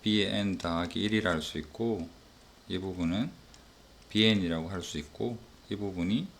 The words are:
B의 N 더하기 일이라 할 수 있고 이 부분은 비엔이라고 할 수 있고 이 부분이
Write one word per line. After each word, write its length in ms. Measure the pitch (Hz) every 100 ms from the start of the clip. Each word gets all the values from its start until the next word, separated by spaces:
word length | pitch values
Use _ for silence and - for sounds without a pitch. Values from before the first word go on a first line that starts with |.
B의 340 | 107 107 98
N 220 | 104 101 90
더하기 420 | 87 85 87 95
일이라 320 | 101 110 92
할 120 | 82
수 160 | 78 -
있고 500 | 76 - 117 104 82 - - - - - -
이 100 | 92
부분은 520 | 95 90 85 95 143 - - - - - - - -
비엔이라고 640 | 107 110 104 87 82 82
할 120 | 95
수 140 | 82 78
있고 420 | 73 - 117 117 - - -
이 80 | 101
부분이 500 | 101 92 87 117 190 -